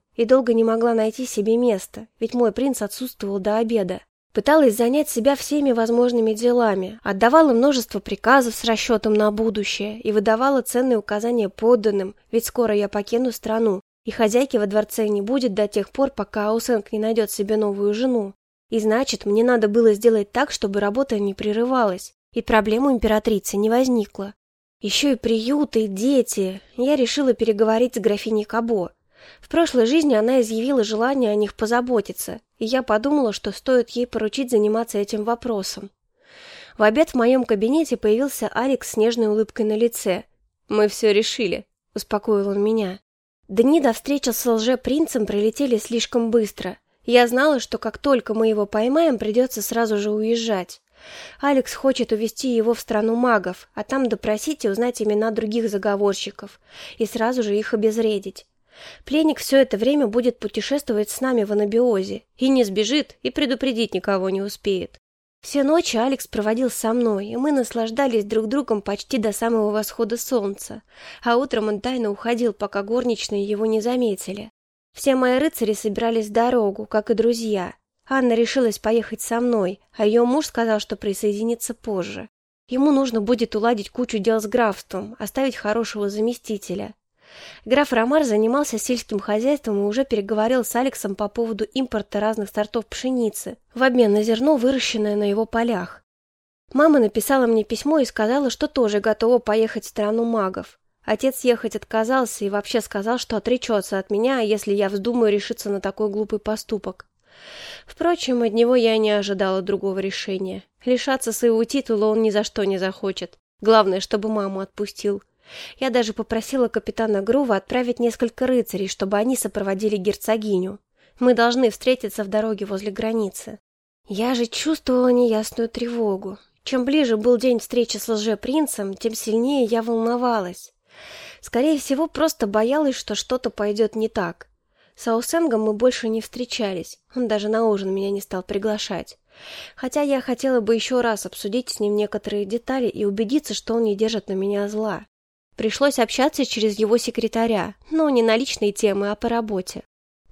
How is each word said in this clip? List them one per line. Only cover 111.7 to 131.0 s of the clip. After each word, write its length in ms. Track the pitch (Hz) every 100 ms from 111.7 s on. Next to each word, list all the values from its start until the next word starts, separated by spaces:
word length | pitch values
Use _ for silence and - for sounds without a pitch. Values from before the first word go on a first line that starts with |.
| 277 247 214 214
он 160 | 214
ни 80 | 220
за 140 | 208
что 200 | 208 -
не 140 | 196 190
захочет. 600 | 190 190 196 185 175 _ _ -
Главное, 400 | 208 220 196 185
чтобы 280 | - 214 214
маму 300 | 214 196 190
отпустил. 640 | 190 - 208 - 208 196 _ _ - - - -
Я 120 | 262
даже 240 | 247 220
попросила 540 | 214 214 220 - 269 233
капитана 540 | 220 - - 220 202
Грува 340 | 196 262 262 196
отправить 440 | - 254 247 240
несколько 480 | 240 - 240 - 262
рыцарей, 400 | 254 196 190 190
чтобы 300 | - 196 202
они 180 | 226 262
сопроводили 640 | - 208 196 196 214 208
герцогиню. 800 | 185 190 - 220 214 190 185 202 _ _ _ -
Мы 140 | 247
должны 360 | 233 233 240 247
встретиться 540 | - 254 254 208 -
в 40 | 202
дороге 380 | 214 220 202 202
возле 260 | 196 208
границы. 680 | 202 220 226 202 - - 214 _ _ _ _ -
Я 280 | 196 240 247
же 100 | 233
чувствовала 640 | - 311 311 - 254 247
неясную 600 | 247 240 214 220 - 233
тревогу. 680 | - 240 240 220 190 196 - _ _
Чем 220 | - 262 247
ближе 320 | 302 262 220
был 200 | 226 240
день 220 | 254 240
встречи 380 | - 247 233 208
с 100 | -
лжепринцем, 880 | 214 214 214 - 294 285 - 196
тем 200 | 196 226 220
сильнее 500 | 226 220 247 285 226
я 160 | 226
волновалась. 920 | 226 226 226 240 247 226 180 180 - _ _ -